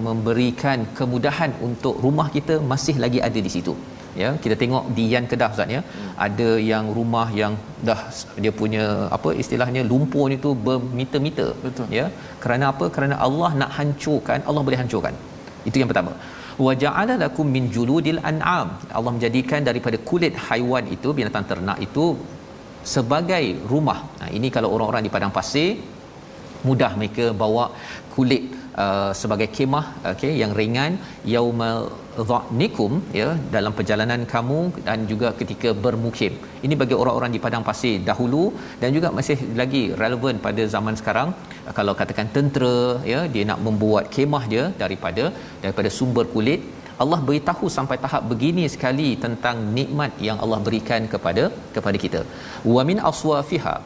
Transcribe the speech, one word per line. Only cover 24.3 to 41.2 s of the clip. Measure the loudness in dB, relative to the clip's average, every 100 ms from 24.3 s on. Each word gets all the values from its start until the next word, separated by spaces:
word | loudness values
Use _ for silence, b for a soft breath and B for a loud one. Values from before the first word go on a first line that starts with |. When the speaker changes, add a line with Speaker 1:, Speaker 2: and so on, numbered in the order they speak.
| -2
Speaker 1:
ini | 0 2
kalau | 2 2
orang-orang | 2 0 0
di | 0
padang | 0 0
pasir, | 0 2 2 0 -8 -16 -18 -18 -18 -18 -16 -2 2
mudah | 4 4 2
mereka | -2 0 0 2
bawa | 2 2 0 -4 B B B
kulit, | 2 4 4 0 B B 0
uh, | 2 2 0 0
sebagai | 0 0 0 0
kemah, | 2 2 -2 -6 -6
okey, | -2 0 2
yang | 2 2
ringan, | 2 2 0 -2 B B 0
"Yauma | 2 2 2 0 0 -4 -8 -10 -4 0
dha'nikum", | 0 0 0 0 2 0 0 -2 -2
ya, | 0 -2 0 0
dalam | 0 0
perjalanan | 0 2 2 -2 -2
kamu | -2 0 0 0 -2 -4
dan | -2 -2
juga | 0 0 -2
ketika | -4 -2 0 2 0
bermukim. | 0 -2 0 -2 -2 B B 0
Ini | 2
bagi | 2 2
orang-orang | 2 2 0 0
di | -2
padang | -2 -2
pasir | 0 0 2 0
dahulu | 0 2 2 2 0 B B
dan | 2 2
juga | 2 0
masih | 0 0 0 0
lagi | 2 2 0 0
relevan | 0 2 0 0 -2
pada | 0 0 0
zaman | 0 -2
sekarang. | 0 0